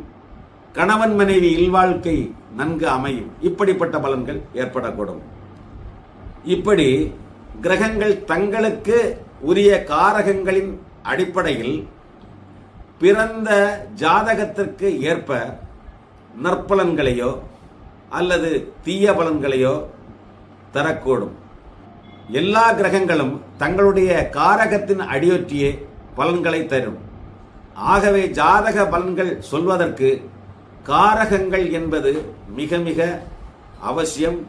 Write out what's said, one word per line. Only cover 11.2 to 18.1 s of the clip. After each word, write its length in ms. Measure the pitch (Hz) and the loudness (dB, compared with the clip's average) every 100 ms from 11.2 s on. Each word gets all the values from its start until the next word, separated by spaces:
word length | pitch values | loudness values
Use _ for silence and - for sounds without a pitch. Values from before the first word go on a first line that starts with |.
| 180 180 165 123 117 104 98 - - - - - - - - - - - | -2 -2 -2 -2 -4 -6 -8 -18 -20 -20 -20 -20 -20 -20 -20 -20 -20 0
பிறந்த 520 | 175 208 220 226 220 202 202 202 - 104 | 4 4 2 -2 0 2 2 0 -10 -4
ஜாதகத்திற்கு 920 | 156 185 220 202 208 - 196 - 196 151 | 2 2 2 0 -2 -4 -6 -4 -4 -2
ஏற்ப 360 | 139 170 160 127 120 - - - - - - - - - | -2 -4 -4 -6 -6 -10 -18 -20 -20 -20 -20 -20 -20 -8
நற்பலன்களையோ 920 | 160 185 - 196 175 151 135 120 123 139 - - - - - - - | -2 -2 0 0 2 0 0 0 -2 -6 -12 -20 -20 -20 -20 -20 -10